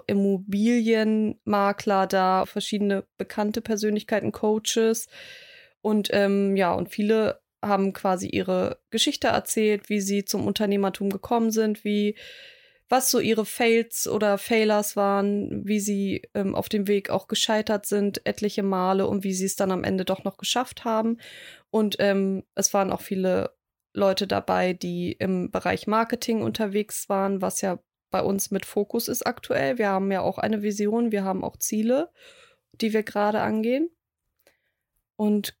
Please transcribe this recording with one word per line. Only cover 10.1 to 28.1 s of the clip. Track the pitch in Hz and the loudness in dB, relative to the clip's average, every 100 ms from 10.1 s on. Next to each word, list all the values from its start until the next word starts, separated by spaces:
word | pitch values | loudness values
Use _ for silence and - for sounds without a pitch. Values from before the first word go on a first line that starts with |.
| 202 196 | -2 0
zum | 202 202 | -2 -2
Unternehmertum | 202 214 202 196 - 196 | 0 2 2 0 -2 -4
gekommen | 196 - 233 226 | -4 0 0 2
sind, | 220 220 208 | 2 0 0
wie, | 208 208 208 - - - - - - _ - | 0 0 0 -2 -10 -20 -20 -20 -20 _ 0
was | 254 262 | 0 2
so | 247 | 2
ihre | - 220 208 | 2 0 0
Fails | - 233 226 226 - - | 0 2 4 2 -4 -2
oder | 214 208 196 | 0 2 0
Failers | - 226 214 208 208 - | 2 2 4 2 0 0
waren, | 202 196 202 202 - 208 196 | 2 2 2 0 -2 -6 -2
wie | 214 | -2
sie, | 202 202 196 - - 208 | 0 -2 -2 -4 -6 -4
ähm, | 196 - | -2 -2
auf | - | -2
dem | 214 196 | -2 0
Weg | 202 - | 0 0
auch | 190 - | -4 -2
gescheitert | 220 - 214 214 208 - | -2 0 0 0 -2 0
sind, | 202 202 - - | 0 0 -2 -4
etliche | 202 208 - | -2 -2 -2
Male | 196 190 185 190 190 | 0 0 2 2 2
und | 202 | 0
wie | 190 | -2
sie | 185 190 | -2 -2
es | - | -2
dann | 196 | 0
am | 185 | 0
Ende | - 190 185 | 0 -2 -2
doch | 190 | -4
noch | 196 - | -4 -6
geschafft | - 247 254 - 240 | -4 -2 -2 -6 -2
haben. | 220 220 233 - - - - _ | 0 0 -2 -8 -20 -20 -20 _
Und, | 220 214 190 | 0 0 2
ähm, | 202 196 190 190 - - | 2 2 2 -2 -6 -2
es | - | 0
waren | 202 190 | 2 0
auch | 180 | -2
viele | - 190 185 185 - _ _ _ _ | -4 -2 0 0 -2 _ _ _ _
Leute | - 196 190 190 | 0 2 2 0
dabei, | 196 - 185 185 | -2 0 0 0
die | 180 180 175 175 | -2 -4 -4 -4
im | - 190 185 180 | -2 -2 -2 -2
Bereich | 185 180 185 - | -4 -2 -2 0
Marketing | 214 226 233 - 226 | 0 0 -2 -2 -2
unterwegs | 226 214 208 202 208 - - | 0 -2 -2 -2 -4 -6 -4
waren, | 196 196 196 | 0 0 0
was | 185 - | -2 -2
ja | 196 175 _ _ _ | -2 -4 _ _ _